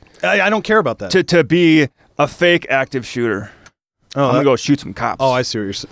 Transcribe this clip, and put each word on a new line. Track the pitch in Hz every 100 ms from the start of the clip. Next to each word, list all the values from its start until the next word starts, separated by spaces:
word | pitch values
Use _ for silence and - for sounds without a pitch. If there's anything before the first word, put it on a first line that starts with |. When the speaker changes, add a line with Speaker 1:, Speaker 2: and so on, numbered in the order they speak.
| _ -
Speaker 1:
I, | 180 202
I | 190
don't | 214
care | 196 220
about | 139 110
that. | 95
Speaker 2:
to, | 143
to | - 175
be | 127 170 170 156 139 _ _ -
a | 147
fake | - 175 170 -
active | 135 131 131 113
shooter. | 123 117 98 104 - - _ _ _ -
Speaker 1:
Oh, | 139
Speaker 2:
I'm | 135
gonna | 123
Speaker 1:
that |
Speaker 2:
go | 139 120
shoot | - 143
some | -
cops. | 98 117 -
Speaker 1:
Oh, | 135
I | 127
see | 123 110
what |
you're | 101
s-, | - -